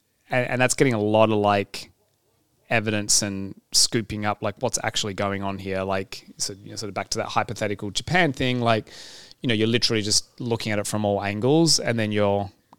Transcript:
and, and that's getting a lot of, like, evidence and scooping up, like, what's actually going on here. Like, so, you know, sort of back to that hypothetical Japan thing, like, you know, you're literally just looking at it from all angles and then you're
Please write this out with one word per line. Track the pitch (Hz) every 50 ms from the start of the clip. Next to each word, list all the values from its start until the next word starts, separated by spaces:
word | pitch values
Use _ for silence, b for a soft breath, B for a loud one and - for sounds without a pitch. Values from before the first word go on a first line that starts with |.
| _ _ _ _ _ -
and, | - 127 123 -
and | 131 123
that's | 127 127 -
getting | - 147 135 117
a | 107
lot | 104 107 107 110 110 110
of, | 110 104
like, | 104 104 101 101 101 - - - - - _ _ _ _ _ _ _ _ _ _ _ _ _ _ _ -
evidence | 123 113 104 110 107 104 104 104 - - 110
and | 101 98 98 98 95 - - _ _
scooping | - - - - - 120 104 - 117 107 104
up, | 104 101 - 110
like, | 104 101 -
what's | - 117 - - -
actually | 110 - - - 107 95
going | 92 101 98 98 98
on | 98 98 98 98
here. | 98 98 95 95
Like, | 95 98 98 98 98 - - - - - - -
so, | - - 101
you | 95 104 107
know, | 107
sort | 113 113 101
of | 95
back | 101 98 -
to | - 110
that | 104 -
hypothetical | - 117 104 - 113 - 110 104 104 - 104 101
Japan | 92 - - - 151 185 175 147
thing, | 127 - 135 127 123 123
like, | 117 117 113 110 - B B B B B B B B B B B
you | - 127
know, | 113
you're | 104 110 113
literally | 117 120 - - 120 107 101
just | 107 101 - - _ _ -
looking | 131 120 117 113 - 110
at | 107 104
it | 101
from | - - 107 104
all | 101 101 98 101
angles | 101 104 107 113 127 147 160 170 156 - -
and | - - 117 117
then | 107 107
you're | 107 104 104 101 101 101 101 98 - _ _ _ -